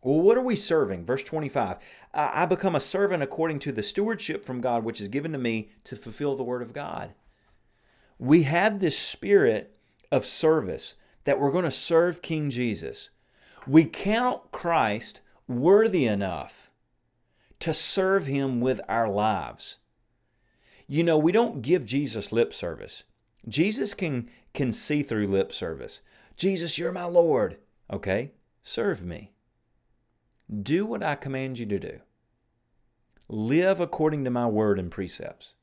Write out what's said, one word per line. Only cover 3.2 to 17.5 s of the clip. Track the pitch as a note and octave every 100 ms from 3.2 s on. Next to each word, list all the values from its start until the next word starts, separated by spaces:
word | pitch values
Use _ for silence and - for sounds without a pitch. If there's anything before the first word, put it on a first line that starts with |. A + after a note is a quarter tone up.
according | C#3 - D#3+ D3
to | C#3+
the | A2+
stewardship | G#2 - G#3 A3+ - -
from | - B2+
God, | B2 A#2
which | A2+ A2
is | G2+
given | C3 D#3
to | D3
me | A#2+ A2+ G#2+ _
to | - A#2+
fulfill | - G#2+ C#3+ C3+
the |
word | B2 B2
of | A#2+
God." | D3 C#3+ - - - _ _ _ _ _ _ _ _ _ _
We | B2 D#3+
have | C#3+ E3 G#3 G3+
this | F3+ -
spirit | - - - G3+ C3+ G#2+ - _ _ _ _
of | C3+ -
service, | - D#3 D#3+ G2+ - - - _ _
that | - C#3
we're | C#3
gonna | D#3+ E3+
serve | - - E3 F3 E3+
King | - D#3+ D3
Jesus. | A#2+ B2 F#2+ D2+ - - _ _ _ _ - -
We | D3 D#3+
count | - G3 A3 B3 - -
Christ | - E3+ E3 A#2 G#2 - - _ _ -
worthy | B2 D3+ G3+ A3+ F#3
enough | B2 G2+ G2 E2 C2+ - - _ _ _ _ _ _ _ _